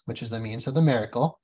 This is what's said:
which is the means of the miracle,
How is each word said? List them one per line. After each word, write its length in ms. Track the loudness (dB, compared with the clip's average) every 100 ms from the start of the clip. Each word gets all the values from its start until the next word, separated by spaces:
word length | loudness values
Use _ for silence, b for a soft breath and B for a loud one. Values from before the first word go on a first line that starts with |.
| -10
which 160 | -10
is 80 | -6
the 100 | -6
means 280 | -6 -6 -2
of 60 | 2
the 60 |
miracle, 580 | 4 4 0 0 -2 -2